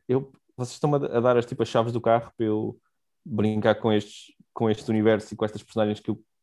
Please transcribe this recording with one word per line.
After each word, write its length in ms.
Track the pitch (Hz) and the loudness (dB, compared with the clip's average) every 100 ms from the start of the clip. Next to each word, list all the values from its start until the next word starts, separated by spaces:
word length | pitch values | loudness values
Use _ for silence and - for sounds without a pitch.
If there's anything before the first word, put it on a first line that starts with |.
| - | -4
eu, 240 | 131 135 _ _ - | -4 -4 _ _ -12
vocês 160 | 123 | -10
estão 200 | - 151 | -4 0
a, 40 | 143 | 0
a 220 | 139 117 | 0 0
dar 160 | 123 120 | 2 2
as, 80 | 117 | 0
tipo, 180 | 131 | -4
as 60 | 113 | 0
chaves 240 | 123 117 | 0 0
do 80 | 117 | -2
carro 280 | 113 117 117 - | 2 2 0 -4
para 100 | 110 | -2
eu 320 | 107 110 - _ _ _ _ | -2 -4 -10 _ _ _ _
brincar 520 | 160 107 107 151 113 - | -8 -2 0 2 2 2
com 180 | 113 | 2
estes, 400 | 107 104 - - _ _ | 2 0 -12 -20 _ _
com 160 | - 113 | -2 -2
este 200 | 104 - | 0 0
universo 440 | 110 107 107 - | 2 4 2 -2
e 40 | - | -6
com 80 | 110 | -6
estas 180 | - | -6
personagens 360 | - 113 107 104 | -8 -2 -2 -2
que 80 | - | -6
eu 120 | 104 _ _ | -8 _ _